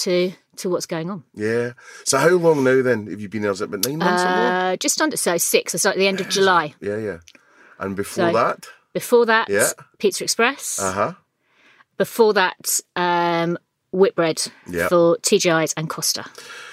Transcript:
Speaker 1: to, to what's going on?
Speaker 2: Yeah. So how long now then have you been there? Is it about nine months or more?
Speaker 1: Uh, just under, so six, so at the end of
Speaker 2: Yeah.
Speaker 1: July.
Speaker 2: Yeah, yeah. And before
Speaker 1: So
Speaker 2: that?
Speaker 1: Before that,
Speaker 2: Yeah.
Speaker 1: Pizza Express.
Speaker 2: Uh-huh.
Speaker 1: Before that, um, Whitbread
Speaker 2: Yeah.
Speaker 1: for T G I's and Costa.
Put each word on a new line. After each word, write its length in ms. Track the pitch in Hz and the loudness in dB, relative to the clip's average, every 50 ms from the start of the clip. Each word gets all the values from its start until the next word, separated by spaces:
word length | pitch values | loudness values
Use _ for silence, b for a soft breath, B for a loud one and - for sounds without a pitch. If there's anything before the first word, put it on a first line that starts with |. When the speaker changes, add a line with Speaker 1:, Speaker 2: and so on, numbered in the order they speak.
| - | -2
Speaker 1:
to, 280 | 190 180 180 180 185 175 - _ _ _ | 0 2 2 0 0 -4 -10 _ _ _
to 120 | - - 190 | -8 -4 -4
what's 160 | 175 156 - | -4 -4 -4
going 240 | - 175 160 160 175 | -6 -6 -6 -6 -8
on? 140 | 208 170 - _ - | -10 -12 -16 _ -8
Speaker 2:
Yeah. 380 | 101 107 110 113 120 120 123 120 B B B B B B | -4 -2 -2 0 -2 -2 -4 -8 B B B B B B
So 140 | - 135 135 | 0 2 4
how 100 | 143 165 | 4 4
long 340 | 185 180 170 165 156 143 131 | 4 4 4 4 4 4 4
now 200 | 131 131 131 123 | 4 4 4 4
then 240 | 127 120 107 104 | 2 0 0 -2
have 120 | 101 82 104 | -8 -10 -10
you 100 | 107 95 | -10 -8
been 120 | 101 107 | -6 -2
there? 80 | 104 101 | -2 -2
Is 100 | 98 92 | -2 -2
it 40 | 104 | -4
about 180 | 78 101 98 90 | -6 -4 -4 -4
nine 100 | 131 147 | -4 -2
months 240 | 160 170 175 180 180 | 0 0 2 2 2
or 60 | 180 | 2
more? 80 | 180 180 180 180 180 180 185 185 185 185 | 2 2 2 2 0 0 0 -2 -2 -2
Speaker 1:
Uh, 40 | |
just 240 | - - 285 - - | -2 -2 -2 0 0
under, 160 | 320 311 - | -2 -2 -2
so 200 | - - 208 175 | -2 -2 0 0
six, 360 | 170 - - - - - - - | 0 0 0 0 0 0 -2 -4
so 160 | 165 - 202 | -2 -2 0
at 80 | - | 0
the 100 | 180 190 | 2 0
end 120 | 196 190 190 | 0 0 -2
of 60 | 185 | -4
Speaker 2:
Yeah. 40 | 151 185 | -2 0
Speaker 1:
July. 400 | 196 190 190 180 170 156 147 - _ | 2 4 4 4 4 2 -2 -6 _
Speaker 2:
Yeah, 180 | - 101 104 | -8 -6 -6
yeah. 200 | 110 110 101 90 82 - - b b b b b b b b b - | -4 -6 -6 -8 -10 -14 -20 b b b b b b b b b -10
And 160 | 98 98 98 | -8 -6 -6
before 320 | 95 98 - - - 180 | -6 -6 -6 -2 -2 0
Speaker 1:
So 60 | 170 175 | 2 2
Speaker 2:
that? 340 | - 131 175 - - - - - _ _ _ - | 2 0 0 -2 -6 -12 -20 -20 _ _ _ -8
Speaker 1:
Before 320 | 180 - - 247 233 240 | -8 0 2 4 4 4
that, 240 | 220 220 226 226 - | 4 2 2 0 0
Speaker 2:
Yeah. 200 | - - - - - - - _ _ | 0 2 0 0 -2 -6 -16 _ _
Speaker 1:
Pizza 260 | - - 196 - - - | -2 -2 -2 -2 -2 -4
Express. 560 | - - - 226 247 277 - - - - - | -4 0 0 0 0 0 -4 -8 -8 -6 -4
Speaker 2:
Uh-huh. 340 | - 95 92 101 107 147 185 - _ _ _ b b b b b b b b b b _ _ | -4 -2 -2 -2 -2 -2 -4 -10 _ _ _ b b b b b b b b b b _ _
Speaker 1:
Before 360 | - 190 - - - 226 214 202 | -4 -4 -2 2 2 4 4 4
that, 460 | 202 185 180 - - - - - - - _ - | 2 0 0 -2 -6 -6 -6 -4 -4 -6 _ -6
um, 600 | 180 175 175 175 175 175 170 170 170 170 170 170 - _ _ _ _ _ _ | -4 -2 0 0 0 0 0 0 0 -2 -2 -4 -6 _ _ _ _ _ _
Whitbread 600 | - 185 196 180 - - 165 160 - - - - - _ - | 0 2 2 2 2 2 0 0 0 -4 -6 -8 -10 _ -14
Speaker 2:
Yeah. 200 | - 90 85 - | -8 -4 -2 0
Speaker 1:
for 300 | - 180 175 170 170 170 - | 2 4 4 4 4 2 2
T 160 | - - 214 | 2 2 2
G 120 | 190 - 180 | 2 2 2
I's 240 | 160 160 160 147 - | 0 0 0 -2 -4
and 160 | - 160 160 | -6 -8 -8
Costa. 360 | - - 151 - - - - - B B B B B B B B | -8 -6 -4 -4 -4 -6 -8 -14 B B B B B B B B